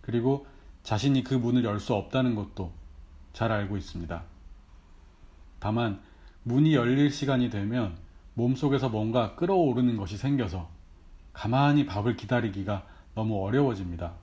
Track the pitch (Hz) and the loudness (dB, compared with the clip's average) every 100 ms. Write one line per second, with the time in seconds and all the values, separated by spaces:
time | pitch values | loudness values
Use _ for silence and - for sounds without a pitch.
0 | - 117 120 139 - - - - - 107 | -2 0 2 0 -4 -20 -20 -20 -4 0
1 | 139 135 127 131 117 123 113 104 - 107 | 2 2 2 0 2 2 2 -2 0 -2
2 | - 135 127 110 98 - 90 - - - | 0 -2 0 -2 -6 -8 -10 -10 -18 -20
3 | - - - - 113 107 101 98 - 87 | -20 -20 -20 -4 0 0 -2 -6 -6 -10
4 | 85 85 - - - - - - - - | -8 -10 -12 -20 -20 -20 -20 -20 -20 -20
5 | - - - - - - 101 113 117 98 | -20 -20 -20 -20 -20 -6 -2 0 -2 -4
6 | - - - - 117 123 156 147 120 135 | -12 -20 -20 -12 0 4 6 6 4 4
7 | 143 143 139 131 120 104 101 123 104 85 | 2 2 0 2 2 0 -2 -2 -2 -6
8 | - - - - 120 127 143 135 127 110 | -16 -20 -12 -2 0 2 2 2 0 0
9 | 110 123 110 - 175 190 160 120 123 113 | 0 2 0 -2 0 4 4 4 2 0
10 | 98 104 135 139 107 90 85 - - - | -4 -4 -2 0 0 -4 -10 -16 -20 -20
11 | - - - - 110 123 143 147 135 98 | -20 -20 -20 -8 0 4 4 4 2 0
12 | 107 107 104 123 110 98 95 98 - - | -2 -2 -2 0 0 -4 -4 -6 -8 -20
13 | - - 110 104 95 127 143 104 90 85 | -12 -6 -2 -2 0 2 2 0 -6 -6
14 | 85 - | -8 -10